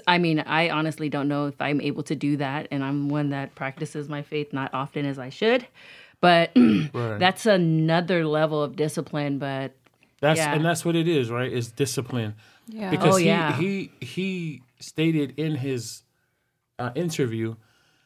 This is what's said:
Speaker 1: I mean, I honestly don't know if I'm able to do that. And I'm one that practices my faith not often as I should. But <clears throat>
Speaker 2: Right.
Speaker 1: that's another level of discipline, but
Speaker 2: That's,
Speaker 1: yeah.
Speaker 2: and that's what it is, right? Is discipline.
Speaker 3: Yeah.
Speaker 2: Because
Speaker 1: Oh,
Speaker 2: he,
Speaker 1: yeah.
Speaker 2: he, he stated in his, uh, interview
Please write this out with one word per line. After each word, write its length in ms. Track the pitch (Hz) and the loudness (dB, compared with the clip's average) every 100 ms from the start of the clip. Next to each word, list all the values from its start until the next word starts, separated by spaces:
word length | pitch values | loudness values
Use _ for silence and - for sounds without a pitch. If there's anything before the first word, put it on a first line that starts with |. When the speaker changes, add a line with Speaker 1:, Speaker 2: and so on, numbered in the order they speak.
| - | 2
Speaker 1:
I 120 | 175 | 2
mean, 200 | 170 156 | 2 0
I 280 | - 156 170 | 0 0 2
honestly 400 | 156 156 156 151 | 0 -2 -4 -4
don't 180 | 143 143 | -2 -2
know 200 | 143 143 | -2 -2
if 120 | 135 | -4
I'm 220 | 139 147 | -2 0
able 220 | 143 147 | -2 -4
to 120 | 139 147 | -4 -4
do 220 | 143 143 | -2 -2
that. 300 | 139 147 - | -2 -6 -6
And 120 | 143 | -4
I'm 260 | 135 143 143 | -2 -2 -2
one 200 | 147 143 | 0 -2
that 240 | 139 139 - | -4 -8 -8
practices 520 | 135 - 156 151 143 | -10 -8 -8 -8 -8
my 140 | 147 | -10
faith 320 | 143 151 147 | -6 -6 -4
not 200 | 135 135 | -6 -4
often 320 | 131 143 151 143 | -6 -6 -4 -4
as 120 | 135 | -6
I 120 | 127 | -10
should. 360 | - 220 254 240 - - - - _ | -2 2 2 -2 -16 -20 -20 -20 _
But 300 | 175 170 170 | 6 6 6
<clears throat> 40 | 254 | 6
Speaker 2:
Right. 640 | 240 202 151 123 117 104 | 6 6 0 -2 -4 2
Speaker 1:
that's 260 | 180 190 226 | 2 2 2
another 800 | 190 165 160 160 165 175 175 156 | 4 4 2 2 2 2 0 0
level 340 | 151 156 151 | 2 2 0
of 120 | 143 139 | -2 -2
discipline, 600 | 151 170 135 151 143 139 | -2 -2 -6 -4 -4 -4
but 340 | 139 135 135 - _ _ _ _ | -4 -6 -6 -12 _ _ _ _
Speaker 2:
That's, 160 | 143 160 | 2 4
Speaker 1:
yeah. 140 | 151 | 2
Speaker 2:
and 100 | 151 | 2
that's 220 | 165 165 170 | 2 0 0
what 100 | 165 | 2
it 120 | 165 | 2
is, 200 | 151 113 | 2 0
right? 220 | 120 127 | -2 -2
Is 200 | 120 113 | -4 -4
discipline. 640 | - 135 - 123 127 107 107 - _ - | -2 -2 -2 -4 -4 -4 -8 -18 _ -16
Speaker 3:
Yeah. 220 | 220 208 | -10 -2
Speaker 2:
Because 260 | - 165 - | 2 4 6
Speaker 1:
Oh, 20 | |
Speaker 2:
he, 80 | - | 4
Speaker 1:
yeah. 300 | - - 135 | 4 2 0
Speaker 2:
he, 340 | 190 196 - - | -2 -2 -8 -12
he 640 | - - 190 185 165 131 - _ | -10 -4 -4 -4 -6 -10 -16 _
stated 540 | - - 160 160 139 127 | -10 0 2 2 0 -2
in 180 | 156 147 | -2 -2
his, 480 | 139 127 117 - _ _ _ _ _ _ _ - | -2 -4 -6 -14 _ _ _ _ _ _ _ -8
uh, 120 | 120 131 | -6 -4
interview 600 | 175 160 123 113 113 113 _ _ _ _ | -2 0 -2 -2 -4 -6 _ _ _ _